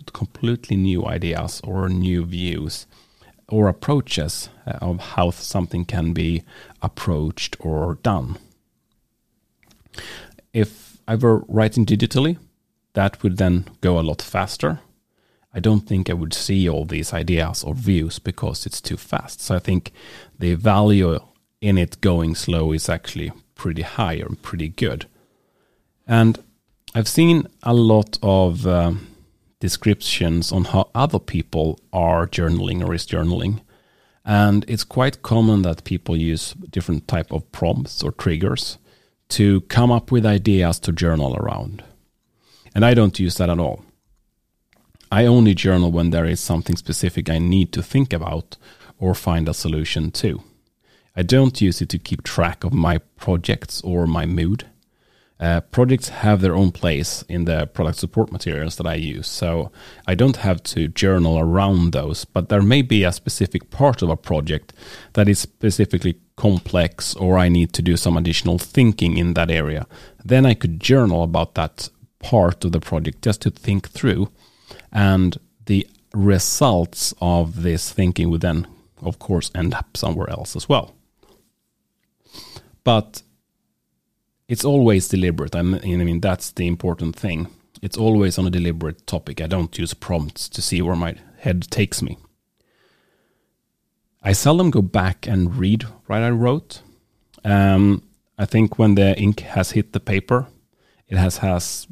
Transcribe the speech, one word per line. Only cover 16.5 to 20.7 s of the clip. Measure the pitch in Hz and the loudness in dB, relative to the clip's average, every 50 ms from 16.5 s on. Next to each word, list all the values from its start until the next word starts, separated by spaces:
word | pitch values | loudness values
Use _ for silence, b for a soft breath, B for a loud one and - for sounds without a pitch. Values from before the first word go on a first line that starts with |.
| 98 95 90 | 0 2 2
all | 85 76 76 78 | 2 0 -2 -4
these | 80 80 76 80 - - | -6 -6 -8 -6 -6 -6
ideas | 82 82 90 87 82 80 82 82 - - | -4 -2 0 0 0 0 -2 -4 -8 -6
or | 73 - | -6 -6
views | 131 117 104 95 85 80 80 - - | -4 0 2 2 2 0 -2 -6 -8
because | - 92 87 - - - - - - | -10 -10 -8 -6 -6 -8 -8 -8 -10
it's | - - - | -10 -12 -10
too | - - - | -10 -10 -10
fast. | - - - - - - - - - | -10 -8 -6 -8 -8 -8 -8 -16 -12
So | - - 104 | -6 -4 -4
I | 87 | -2
think | - - 92 90 - - B B B B B B B B B | -2 -2 -2 -2 -2 -6 B B B B B B B B B
the | - 95 87 87 | -6 -2 -2 -2
value | 82 104 110 | 0 2 2